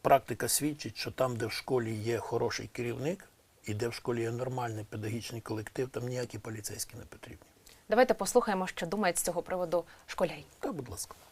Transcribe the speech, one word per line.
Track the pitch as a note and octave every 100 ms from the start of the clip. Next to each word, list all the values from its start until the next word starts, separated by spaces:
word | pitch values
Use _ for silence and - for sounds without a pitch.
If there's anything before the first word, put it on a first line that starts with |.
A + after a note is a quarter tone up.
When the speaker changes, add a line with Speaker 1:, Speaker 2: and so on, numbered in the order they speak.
Speaker 1:
практика | C3+ C#3 - A#2 A#2+
свідчить, | - D3 C#3+ A#2 -
що | A#2+
там, | - C3 A#2+
де | A2+
в |
школі | - - B2+ A2+
є | A2 A2 A#2
хороший | - A#2 A#2+ - G#2+
керівник | - A#2+ A#2 C#3 F#3+ - _ _ _ -
і |
де | G#2 A#2+
в |
школі | - - A#2
є | A#2
нормальний | A#2+ B2+ B2+ A#2+ A2
педагогічний | G#2+ A2 G#2 A2+ - A#2
колектив, | - G#2+ G#2+ - B2+
там | - B2
ніякі | B2+ A#2+ G#2+
поліцейські | A2+ A2 G#2 A2 - A#2
не |
потрібні. | - - A#2+ A2+ - _ - - -
Speaker 2:
Давайте | A3 B3
послухаємо, | A3 F#3+ B3 A#3 F#3+ F#3
що | - E3+
думають | G3+ F#3 F3
з |
цього | - F3
приводу | - F#3 F3 F3 E3+ - -
школярі. | - F3+ D3+ - -
Speaker 1:
Та, | C#4+
будь | E3+ A#2+
ласка. | F2 - - -